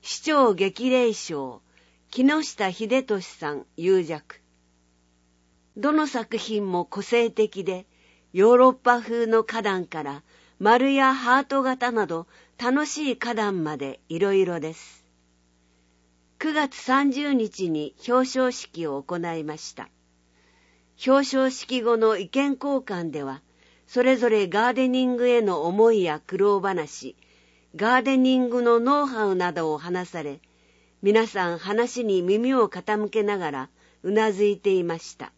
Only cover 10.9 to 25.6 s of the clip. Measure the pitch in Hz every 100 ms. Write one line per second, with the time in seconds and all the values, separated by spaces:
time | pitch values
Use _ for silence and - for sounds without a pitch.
10.9 | 277 262 262 240 262 277 269 262 262 247
11.9 | 233 180 165 170 - _ _ 247 269 302
12.9 | 294 294 233 240 226 208 190 156 147 139
13.9 | - _ 165 196 196 185 170 156 160 -
14.9 | - _ _ _ _ _ _ _ _ _
15.9 | _ _ _ _ _ 311 302 285 - -
16.9 | 262 285 262 294 269 214 185 180 156 151
17.9 | _ - 247 254 262 254 247 - 165 160
18.9 | 139 143 175 170 165 151 151 - - -
19.9 | _ _ _ _ _ _ _ _ _ _
20.9 | _ - 269 269 269 262 262 - 254 226
21.9 | 233 220 214 190 269 285 269 285 269 269
22.9 | 185 165 147 139 135 _ _ _ _ _
23.9 | 247 247 262 233 214 190 196 240 247 262
24.9 | 254 254 247 247 240 208 170